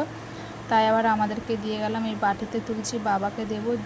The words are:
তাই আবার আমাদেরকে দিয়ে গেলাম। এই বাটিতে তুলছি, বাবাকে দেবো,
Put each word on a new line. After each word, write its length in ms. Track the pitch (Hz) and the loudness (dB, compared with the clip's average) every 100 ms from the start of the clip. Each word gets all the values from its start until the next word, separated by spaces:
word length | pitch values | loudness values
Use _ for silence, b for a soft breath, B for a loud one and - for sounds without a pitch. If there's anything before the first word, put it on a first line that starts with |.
| 311 - B B B B - | 0 -6 B B B B 2
তাই 200 | 220 220 | 4 6
আবার 160 | 220 226 | 6 4
আমাদেরকে 500 | 214 208 220 226 220 | 4 2 -2 -2 -2
দিয়ে 220 | 214 214 | -2 -2
গেলাম। 240 | 214 220 | -2 -2
এই 120 | 220 208 | -2 0
বাটিতে 380 | 202 196 214 226 | 0 0 -2 -4
তুলছি, 340 | 220 220 208 233 | -2 -4 -4 -2
বাবাকে 440 | 208 196 202 226 | 0 0 0 -4
দেবো, 260 | 208 214 226 233 | -4 -2 -2 -2